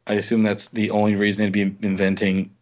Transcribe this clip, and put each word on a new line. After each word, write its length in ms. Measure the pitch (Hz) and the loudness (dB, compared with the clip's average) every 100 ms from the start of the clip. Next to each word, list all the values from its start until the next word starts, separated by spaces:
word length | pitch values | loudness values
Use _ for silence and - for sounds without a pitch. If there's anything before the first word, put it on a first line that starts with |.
| - | -4
I 60 | |
assume 280 | 104 - 117 | -2 0 2
that's 260 | 110 101 - | 2 0 -4
the 220 | 117 107 | -4 -2
only 240 | 104 104 101 | 2 2 2
reason 280 | 104 101 | 0 0
they'd 80 | 104 | 0
be 360 | 101 98 98 104 | 0 -2 -2 -4
inventing 600 | 95 95 98 98 95 92 - | 0 0 0 0 0 -4 -8